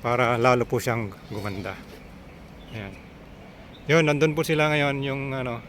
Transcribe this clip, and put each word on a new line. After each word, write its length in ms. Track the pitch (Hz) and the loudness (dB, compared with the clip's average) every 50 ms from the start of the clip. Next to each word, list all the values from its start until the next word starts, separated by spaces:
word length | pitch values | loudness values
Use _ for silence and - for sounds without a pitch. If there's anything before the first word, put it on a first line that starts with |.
| - | 2
Para 320 | 120 120 120 123 117 123 117 | 2 4 4 4 4 4 4
lalo 320 | 117 127 123 123 117 - | 6 6 6 4 2 0
po 80 | 127 120 | 0 -2
siyang 320 | - 127 113 117 110 98 98 - - - 107 | 0 0 -2 -2 -2 -6 -8 -14 -14 -10 -8
gumanda. 400 | 104 101 104 95 98 90 98 95 85 - - - - - - - - - - - - - - - - - - - | -6 -6 -6 -6 -6 -6 -8 -10 -10 -14 -18 -18 -18 -20 -20 -20 -20 -20 -20 -20 -20 -20 -20 -20 -20 -18 -12 -12
Ayan. 200 | 110 101 98 - - - - - - - - - - - - - - - - - - - - | -10 -10 -12 -14 -16 -18 -20 -20 -20 -20 -20 -20 -20 -20 -20 -20 -20 -20 -20 -20 -12 0 4
Yun, 160 | 151 165 160 | 4 6 6
nandun 320 | 147 147 143 156 156 151 156 | 4 4 4 4 2 2 0
po 80 | 156 | 0
sila 240 | - 160 151 151 151 | 0 2 2 4 4
ngayon, 320 | 151 151 143 143 139 139 | 4 2 2 2 0 -2
yung 320 | 139 139 135 139 135 139 135 | -2 -4 -4 -4 -4 -4 -4
ano 240 | 135 127 127 117 117 - | -4 -4 -4 -6 -8 -10